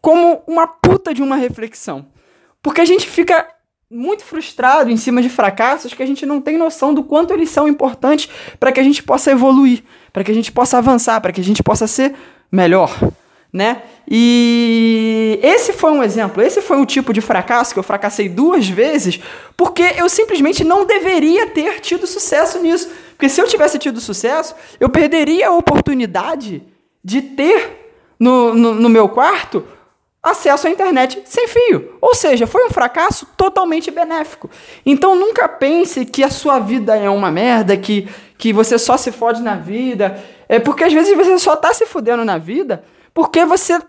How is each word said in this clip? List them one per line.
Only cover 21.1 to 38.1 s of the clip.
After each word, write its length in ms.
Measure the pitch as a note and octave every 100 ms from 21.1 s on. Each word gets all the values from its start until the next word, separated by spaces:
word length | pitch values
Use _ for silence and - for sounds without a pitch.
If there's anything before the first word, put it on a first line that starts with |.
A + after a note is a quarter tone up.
| F4+ D4+ F4+ A4
ter 320 | E4 D#4+ -
tido 260 | - E4+ F4
sucesso 520 | F#4 - C#4+ F#4+ F4+
nisso. 300 | E4+ E4+ - - -
Porque 180 | _ C#4
se 120 | C4+
eu 60 | B3
tivesse 320 | G#4 B3 -
tido 220 | D4 A3+
sucesso, 540 | A#3 G3 A#3 D4+ D#4 - - -
eu 80 | B3+
perderia 600 | C4 D4+ D#4+ D4 E4 -
a 80 | F4
oportunidade 1080 | E4+ C#4+ E4+ C4+ A3+ F3+ A3 D#4+ A3 E3+ - _ _ _
de 180 | F#3 A#3
ter 680 | C4+ - D4 G#4+ - - - _ _ _
no, 360 | A#3+ B3+ A#3
no, 200 | A3+ A#3
no 140 | A3 A#3
meu 200 | A3+ G#3
quarto 560 | A3+ D4 G4+ - G3+ - - _ _ _ _
acesso 440 | - G#4+ E4 C#4+ D#4+
à 40 |
internet 500 | F4+ F#4+ C#4 B3+ C4
sem 240 | - - A#4+
fio. 480 | A#4 A#4+ F#4 - -
Ou 140 | -
seja, 320 | B4 D#4 B3 A3+
foi 200 | G4+ B4
um 40 |
fracasso 560 | - B3 E4 F4 - - _
totalmente 540 | F#4+ F#4+ F#4 D#4+ E4
benéfico. 600 | D#4 E4 D#4+ D4+ - - - - -
Então 300 | - C#4 F#4
nunca 340 | F#4+ G4+ A4 F4
pense 560 | - C4+ E4 F4 -
que 180 | B3+ -
a 60 | C4+
sua 280 | C#4 D4 C4+
vida 380 | G3+ B3 G#3 G#3+
é 120 | G3+
uma 220 | G3+ F#3+
merda, 460 | D#3+ A#3 A#3 F#3+ G3
que, 320 | G3 G#3 G3